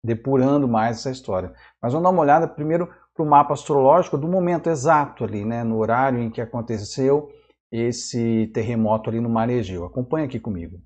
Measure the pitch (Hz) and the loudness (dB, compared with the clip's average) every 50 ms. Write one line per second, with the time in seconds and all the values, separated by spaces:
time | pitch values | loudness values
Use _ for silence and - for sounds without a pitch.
0 | - 117 113 113 - 135 139 131 127 135 143 147 139 123 113 110 110 120 113 110 | -2 -4 -4 -4 -2 0 2 2 4 4 2 2 2 2 2 2 2 0 -2 -4
1 | - 135 127 131 - - 101 92 90 90 - _ - - _ _ - 120 131 160 | -6 -8 -8 -8 -8 -4 -4 -4 -4 -6 -12 _ -20 -20 _ _ -4 -2 -2 2
2 | 175 185 185 170 156 143 147 165 165 156 - - 147 156 165 170 175 - - _ | 2 2 2 4 4 6 4 4 4 0 -4 -6 -2 -2 0 -2 -2 -4 -10 _
3 | _ _ _ - 160 151 147 143 147 - 147 - - - 151 139 131 135 151 175 | _ _ _ -4 2 6 6 6 6 4 0 -6 -2 0 2 4 6 6 6 6
4 | 175 - - 139 147 165 180 190 175 180 175 160 - 170 165 143 123 160 160 151 | 4 0 -4 -4 -2 0 0 0 2 0 0 0 0 -2 -2 0 2 4 4 4
5 | 143 143 - - 120 98 104 104 101 110 117 117 117 113 113 110 110 107 113 123 | 2 -2 -6 -8 -6 -6 -4 -4 -4 -4 -4 -4 -2 -2 0 0 0 2 2 2
6 | 135 135 127 120 120 113 113 - 117 - - 120 113 113 117 104 101 - - - | 2 2 0 0 -2 -4 -6 -8 -10 -8 -8 -8 -6 -4 -6 -6 -6 -8 -4 -2
7 | 131 131 143 151 147 - - - _ _ _ _ _ _ - 113 117 117 117 - | 2 2 2 2 0 -6 -20 -20 _ _ _ _ _ _ -4 -2 -2 -2 -2 -4
8 | - - - 120 117 117 113 113 110 110 - 120 110 120 120 113 110 107 110 113 | -10 -6 -4 -2 0 0 2 0 0 0 -2 -4 -4 -2 -2 0 0 2 0 0
9 | 113 117 110 117 120 117 113 113 113 120 123 123 107 92 92 87 85 90 - 131 | -2 -4 -4 -4 -2 -2 0 0 0 0 -2 -2 -4 -4 -8 -10 -10 -8 -8 -8
10 | 127 123 160 160 156 131 127 113 - 120 101 87 85 82 90 92 - | -6 -4 -4 -4 -4 -6 -8 -10 -8 -8 -8 -8 -10 -12 -14 -18 -20